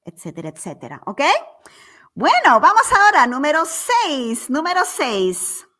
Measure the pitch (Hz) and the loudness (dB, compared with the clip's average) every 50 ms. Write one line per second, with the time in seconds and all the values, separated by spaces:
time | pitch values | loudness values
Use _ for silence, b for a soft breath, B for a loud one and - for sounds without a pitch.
0 | _ - _ - - 170 - - 160 156 151 - - 185 143 - - 120 143 135 | _ -20 _ -16 -16 -14 -14 -12 -14 -14 -14 -14 -14 -14 -14 -14 -16 -18 -18 -14
1 | - - 208 - 277 320 427 659 659 - - _ b b b b b b b b | -12 -12 -6 -2 0 0 0 0 -4 -8 -20 _ b b b b b b b b
2 | b b b - 214 349 539 719 622 349 247 220 294 339 415 440 539 - 508 403 | b b b -2 2 2 2 4 4 4 4 6 4 6 4 4 2 4 2 4
3 | 403 415 415 320 254 247 247 254 277 294 302 320 330 330 - - - - 480 480 | 4 4 6 4 2 2 0 -2 0 0 0 0 -2 -2 -6 -10 -4 0 0 0
4 | 466 359 294 269 240 226 226 233 - - 254 294 320 349 359 359 359 370 - - | 0 0 -4 -4 -4 -4 -6 -6 -6 -4 -4 -4 -2 -2 -2 -2 -2 -2 -2 -4
5 | 320 247 220 196 185 185 180 - - - - - - _ _ | -2 -2 0 0 0 0 -2 -2 -6 -6 -8 -10 -14 _ _